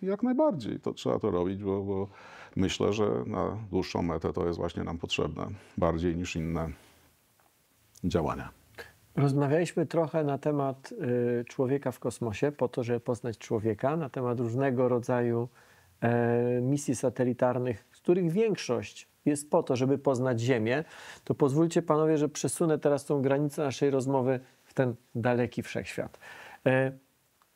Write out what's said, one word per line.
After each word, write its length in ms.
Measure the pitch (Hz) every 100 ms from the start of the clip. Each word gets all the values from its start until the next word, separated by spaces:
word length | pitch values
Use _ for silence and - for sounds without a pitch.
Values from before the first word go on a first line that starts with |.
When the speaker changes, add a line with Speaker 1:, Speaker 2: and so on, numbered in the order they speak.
Speaker 1:
jak 220 | 190 202
najbardziej 560 | 247 254 311 170 110 -
to 140 | -
trzeba 260 | - - 117
to 120 | 110
robić, 320 | 90 90 98
bo, 200 | 101 98
bo 240 | 98 95 98 - - - - -
myślę, 380 | 92 - 98
że 300 | 104 104 117 120
na 320 | 98 90 98 107
dłuższą 300 | 92 87 -
metę 320 | 87 80 87
to 140 | - 87
jest 120 | 87
właśnie 240 | 87 -
nam 140 | 87 82
potrzebne 500 | - - - 80 - 95 - -
bardziej 380 | 85 82 87 82
niż 200 | 90 85
inne 340 | 80 82 80 76 - _ _ _ _ _ _ _ _ _ _ -
działania. 580 | 90 82 76 - - - _ - - _ _ -
Speaker 2:
Rozmawialiśmy 680 | 139 139 139 156 165 - 147
trochę 380 | 160 156 165
na 140 | 147 139
temat, 560 | 151 147 135 135 - 240 135 123 120 120
y, 40 | 123
człowieka 460 | - 127 139 135
w 80 | -
kosmosie, 520 | 127 - 113 104 143
po 160 | 147 123
to, 160 | -
żeby 160 | 117 120
poznać 380 | - 117 120 107
człowieka, 600 | - 117 110 104 131 160
na 120 | 139
temat 300 | 139 123 120
różnego 480 | 117 123 139 123 127
rodzaju, 600 | 123 117 123 120 117 120 - - - _ _
e, 600 | 117 120 117 120 123 123
misji 340 | 123 143 - 120
satelitarnych, 880 | 131 117 123 120 127 123 127 110 -
z 60 | -
których 340 | - 175 170
większość 760 | 180 226 185 - 117 104 - - _ 143
jest 240 | 147 -
po 140 | 175
to, 120 | 160 123
żeby 220 | 135 139
poznać 420 | 143 123 131 113
Ziemię. 440 | 117 123 110 135 160 - - -
To 120 | - -
pozwólcie, 460 | 143 143 165 175
panowie, 360 | 165 151 156 156
że 120 | 147
przesunę 500 | - 147 - 170 151
teraz 260 | 147 139 -
tą 160 | 147
granicę 420 | 131 139 147 151
naszej 280 | 143 120 143
rozmowy 480 | 135 131 139 123 127 - _
w 100 | _
ten 220 | - 127 113 _ 120
daleki 480 | 117 120 120 -
wszechświat. 560 | - 117 - - - - - - - - 131
E, 260 | 131 135 135 _ _ _ _ _